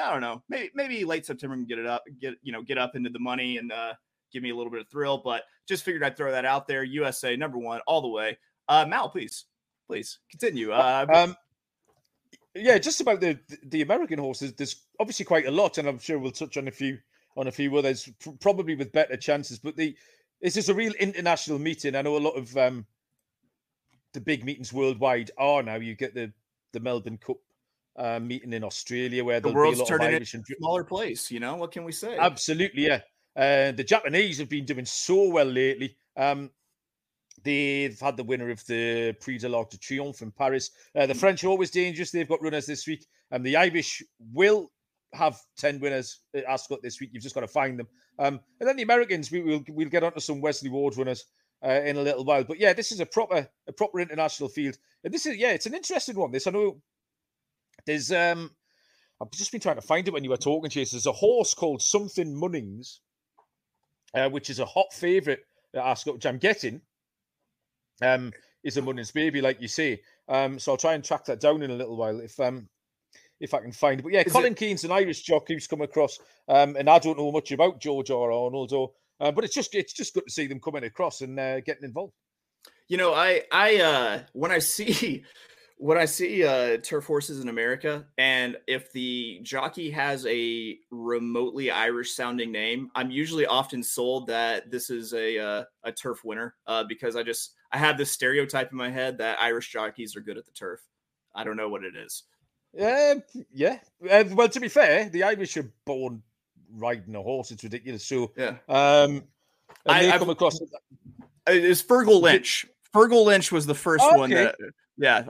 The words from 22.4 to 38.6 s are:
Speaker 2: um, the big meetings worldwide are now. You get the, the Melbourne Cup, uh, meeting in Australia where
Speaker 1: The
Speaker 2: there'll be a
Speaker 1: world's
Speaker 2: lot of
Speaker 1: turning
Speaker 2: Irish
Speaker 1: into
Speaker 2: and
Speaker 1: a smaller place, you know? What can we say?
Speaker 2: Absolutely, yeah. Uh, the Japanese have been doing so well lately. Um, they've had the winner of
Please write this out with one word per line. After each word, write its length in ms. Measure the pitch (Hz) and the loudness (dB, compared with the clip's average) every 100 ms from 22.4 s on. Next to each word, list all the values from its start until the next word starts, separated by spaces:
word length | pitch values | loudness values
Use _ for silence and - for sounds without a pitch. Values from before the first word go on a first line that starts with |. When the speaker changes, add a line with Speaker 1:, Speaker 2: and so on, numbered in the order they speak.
| 120 131 | -4 0
Speaker 2:
um, 300 | 127 127 107 _ _ _ _ _ _ _ _ _ _ _ _ | 2 0 -12 _ _ _ _ _ _ _ _ _ _ _ _
the 60 | 143 | -8
big 240 | 117 139 | -4 -2
meetings 280 | 127 127 123 | -4 -10 -8
worldwide 600 | 131 135 113 131 123 110 - | -2 -2 0 0 0 -4 -2
are 260 | 139 143 | 2 2
now. 100 | 117 | 0
You 220 | 110 113 110 | -6 -8 -8
get 180 | 131 | -8
the, 180 | 123 113 - _ _ _ | -6 -10 -12 _ _ _
the 60 | 117 | -8
Melbourne 400 | 123 123 117 110 | -4 -6 -6 -10
Cup, 200 | - - _ _ _ _ _ - | -8 -10 _ _ _ _ _ -8
uh, 240 | 120 117 | -6 -4
meeting 320 | 120 127 123 | -6 -10 -8
in 100 | 113 | -8
Australia 600 | 107 - - 123 127 123 | -8 -10 -8 -6 -4 -2
where 160 | 120 117 | -2 0
Speaker 1:
The 80 | 110 | 0
Speaker 2:
there'll 60 | |
be 40 | 131 | 4
a 40 | |
Speaker 1:
world's 160 | 156 123 | 4 2
Speaker 2:
lot 40 | 127 | 0
of 100 | 160 | 2
Speaker 1:
turning 140 | 156 | 2
Speaker 2:
Irish 200 | 160 113 | 0 -4
Speaker 1:
into 120 | 117 107 | -12 -12
Speaker 2:
and 60 | 135 | -6
Speaker 1:
a 40 | |
smaller 240 | 165 180 | -2 -2
place, 480 | 170 185 220 117 - | -2 -6 -6 -6 -8
you 80 | 117 | -8
know? 160 | 120 170 | -8 -8
What 160 | 170 | -10
can 100 | 175 | -10
we 80 | 165 | -12
say? 260 | 156 214 180 | -10 -6 2
Speaker 2:
Absolutely, 720 | 175 139 - 160 190 135 151 | 2 2 -4 -2 -2 0 0
yeah. 140 | 131 - _ _ - | 0 -4 _ _ 2
Uh, 340 | 139 139 139 | 4 4 2
the 140 | 123 | 0
Japanese 540 | 127 214 151 165 208 143 | 2 0 2 0 0 -2
have 100 | 143 | -6
been 160 | 151 | -6
doing 200 | 135 131 | -6 -6
so 440 | 120 - - 185 196 | -8 -6 2 4 4
well 180 | 165 135 | 4 2
lately. 500 | 127 131 123 135 - _ - | 2 0 0 -6 -12 _ -2
Um, 340 | 139 139 139 _ _ _ _ _ _ _ _ _ | -2 -2 -8 _ _ _ _ _ _ _ _ _
they've 540 | 143 143 143 139 139 107 | -2 0 0 0 -2 -4
had 160 | 139 123 | -4 -4
the 80 | |
winner 260 | 117 127 120 | -4 -4 -4
of 160 | 113 | -8